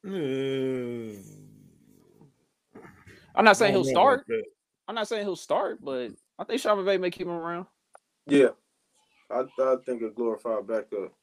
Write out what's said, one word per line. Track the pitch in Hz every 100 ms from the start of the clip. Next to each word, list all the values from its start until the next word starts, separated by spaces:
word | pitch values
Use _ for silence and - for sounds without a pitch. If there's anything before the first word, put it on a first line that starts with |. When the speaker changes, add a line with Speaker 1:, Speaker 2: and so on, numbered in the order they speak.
| 190
Speaker 1:
Uh, | 190 139 135 135 135 131 127 120 120 113 104 104 101 101 107 - _ 53 52 _ 53 - _ _ _ _ - - - - - _
Speaker 2:
I'm | -
not | 220 196
saying | 214
Speaker 1:
I | 196
don't |
Speaker 2:
he'll | 135
Speaker 1:
know | 131
about | 254 262
Speaker 2:
start. | -
Speaker 1:
that. | 226 208 _ _ _ -
Speaker 2:
I'm |
not | 226 208
saying | 226
he'll | 202 170
start, | - 165 - -
but | 139 131 120 - _ -
I |
think | - 269
Sean | 214 208
McVay | 190 190
may | 180
keep | 175 175
him |
around. | 170 165 170 185 _ _ - _ _ -
Speaker 3:
Yeah. | 143 127 - _ _ _ _ _ _ _
I, | 113 131 -
I | 131 127
think | 131 120
a | 110
glorified | 110 117 107 120 110 101
backup. | 113 104 104 92 _